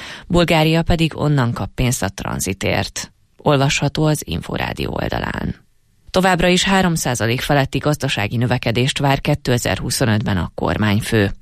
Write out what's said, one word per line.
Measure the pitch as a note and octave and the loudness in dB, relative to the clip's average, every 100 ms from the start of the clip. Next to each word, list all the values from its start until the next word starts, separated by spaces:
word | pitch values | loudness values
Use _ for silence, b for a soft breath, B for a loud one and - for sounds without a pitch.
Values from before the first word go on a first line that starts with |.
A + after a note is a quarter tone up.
| B B B | B B B
Bulgária | E3+ E3+ E3 D#3+ D#3+ | 2 4 4 4 2
pedig | E3 E3 D#3+ - | 2 2 2 0
onnan | D3+ C#3+ A#2 | 0 2 2
kap | - G2 | -2 -6
pénzt | - B2+ C3 | -2 0 0
a | F#2+ | -4
tranzitért. | - - B1+ - - G2 - - - - _ _ _ | -4 -6 -4 -4 -2 -2 -2 -2 -8 -12 _ _ _
Olvasható | - C#3+ C#3 - C#3+ D3+ | 0 2 2 2 -2 0
az | D#3 D3+ | 0 0
Inforádió | - - - - A#1+ - B1 - | -2 -6 -6 -6 -6 -4 -6 -4
oldalán. | - - - - - - _ _ _ _ - | -4 -4 -4 -4 -6 -8 _ _ _ _ -4
Továbbra | F#3 F#3 F3+ F3+ | 0 2 4 4
is | F3+ | 2
három | F#3+ G3 F#3 | 2 2 2
százalék | E3 C#3+ A#2+ A2 B2+ | 0 -2 -2 0 -2
feletti | - C#3+ C3+ C#3 | 0 2 2 0
gazdasági | D3 D3+ - - G#2 A#2+ | -2 -2 -2 -2 -2 -2
növekedést | B2 B2 B2 A#2 C3 - | 0 0 0 0 0 0
vár | C#3+ C#3 | 0 0
kétezer-huszonötben | - D3 - A#2+ - F#2 - - A#2+ A2 A#2 F#2+ | 0 -2 0 0 0 -4 -4 -2 2 2 0 -2
a | - | -4
kormányfő. | - - D#2+ G#2+ G2+ - A2+ G2 - | -4 -4 0 0 0 0 2 2 -2